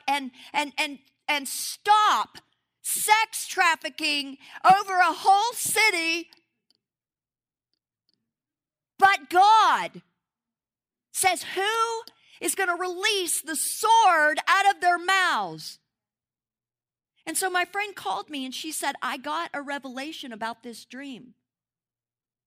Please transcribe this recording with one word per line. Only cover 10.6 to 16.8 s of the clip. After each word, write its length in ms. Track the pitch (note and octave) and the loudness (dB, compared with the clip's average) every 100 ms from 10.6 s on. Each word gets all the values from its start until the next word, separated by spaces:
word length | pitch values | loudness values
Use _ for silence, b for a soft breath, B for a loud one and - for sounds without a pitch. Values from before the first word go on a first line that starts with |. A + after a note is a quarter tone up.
| _ _ _ _ _ | _ _ _ _ _
says, 320 | - F#4+ F4 - - | -2 -2 -2 -6 -4
"Who 460 | G4+ A4+ A4+ A4+ - b b b | -2 0 -2 -4 -10 b b b
is 160 | F4 - | -6 -2
gonna 200 | F#4 E4+ | -2 -2
release 680 | F4+ F4+ G#4+ G4+ E4+ - | -6 -4 -2 -2 -2 -4
the 140 | C#4 D#4 | -6 -6
sword 840 | - - G#4+ A4+ G#4 E4 D4+ D#4 - | -6 -2 4 6 6 6 2 2 2
out 260 | F#4+ G4+ | 4 4
of 80 | E4+ | 2
their 160 | F4+ F4 | 2 2
mouths?" 840 | F4 F#4+ F4 C4 F3+ D#3+ - - _ _ _ _ _ _ _ _ _ _ | 2 2 2 0 -4 -8 -14 -18 _ _ _ _ _ _ _ _ _ _